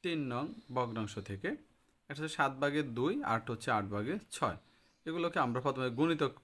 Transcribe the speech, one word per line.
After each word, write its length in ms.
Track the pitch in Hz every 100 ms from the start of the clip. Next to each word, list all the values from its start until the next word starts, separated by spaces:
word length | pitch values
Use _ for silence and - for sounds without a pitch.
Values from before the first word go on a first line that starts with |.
তিন 180 | 180 165 135
নং 200 | 123 151 220 -
ভগ্নাংশ 460 | 127 120 113 107 -
থেকে। 280 | 95 98 165
একটা 760 | - - _ _ _ _ 139
হচ্ছে 40 | 156
সাত 240 | 156 139
ভাগের 420 | 131 143 143 147
দুই, 300 | 117 139 254
আরেকটা 300 | 285 113 -
হচ্ছে 180 | 117 -
আট 140 | 113 98
ভাগের 320 | 101 110 196 -
ছয়। 260 | - - - - _ _ _ -
এগুলোকে 340 | 165 170 170
আমরা 220 | 131 120
প্রথমে 280 | 135 127 127
গুণিতক 420 | 117 160 156 147 -